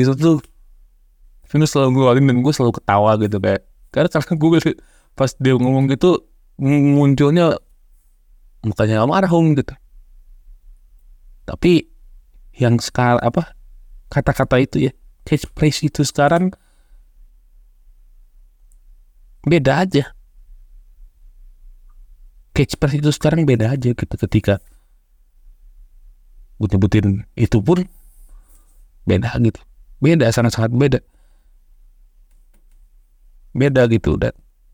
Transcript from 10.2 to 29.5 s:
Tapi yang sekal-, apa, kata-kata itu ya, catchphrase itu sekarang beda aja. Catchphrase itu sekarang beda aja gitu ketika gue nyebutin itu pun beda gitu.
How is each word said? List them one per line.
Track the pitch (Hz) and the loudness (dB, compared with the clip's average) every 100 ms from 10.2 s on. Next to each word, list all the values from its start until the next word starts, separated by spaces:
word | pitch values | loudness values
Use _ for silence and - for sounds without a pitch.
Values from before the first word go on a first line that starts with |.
| - - - - - - _ - - - - - | -20 -20 -20 -20 -20 -20 _ -20 -20 -20 -20 -20
Tapi | - - 175 170 - - - - _ - - - | -18 -2 2 2 0 -20 -20 -20 _ -20 -14 -2
yang | 123 113 | 0 0
sekal-, | - - 123 120 | -2 -2 0 0
apa, | 117 147 165 - - - - - - | 0 -4 -6 -12 -20 -20 -20 -20 -8
kata-kata | 147 - - 131 127 | -4 -2 -2 0 0
itu | 139 - 135 | 0 -2 -4
ya, | - - _ - | -4 -20 _ -4
catchphrase | 151 - - 151 - 151 | -4 -4 -2 -2 0 -4
itu | - | -2
sekarang | 139 - 143 170 185 - _ _ _ - _ - - _ _ - _ _ - - - - - - - _ _ - - - _ _ - - | -4 0 0 0 -2 -6 _ _ _ -20 _ -20 -20 _ _ -20 _ _ -20 -20 -20 -20 -20 -20 -20 _ _ -20 -20 -20 _ _ -20 -8
beda | - 170 135 139 | 0 2 2 0
aja. | 190 143 - - - - - - - - - - - _ - - - - - - - - - - - - _ - | 0 -2 -4 -10 -20 -20 -20 -20 -20 -20 -20 -20 -20 _ -20 -20 -20 -20 -20 -20 -20 -20 -20 -20 -20 -20 _ -4
Catchphrase | 143 - 143 147 | -4 -2 -4 -2
itu | 147 | -2
sekarang | - 156 151 | 0 0 0
beda | 147 120 110 139 | 0 0 0 -2
aja | 123 | -4
gitu | 120 - - | -4 -6 -6
ketika | 101 110 - 98 - - _ _ _ _ _ _ - - - - - - - - _ - - - | -2 0 0 -4 -6 -20 _ _ _ _ _ _ -20 -20 -20 -20 -20 -20 -20 -20 _ -20 -20 -6
gue | 104 | -2
nyebutin | 95 104 107 101 98 - - | 0 2 2 0 -2 -6 -4
itu | 113 113 | -2 0
pun | 104 180 175 - - - - - _ _ _ _ - _ | 0 -2 -2 -12 -20 -20 -20 -20 _ _ _ _ -20 _
beda | - 95 117 - | -4 -2 -2 -2
gitu. | 117 | -2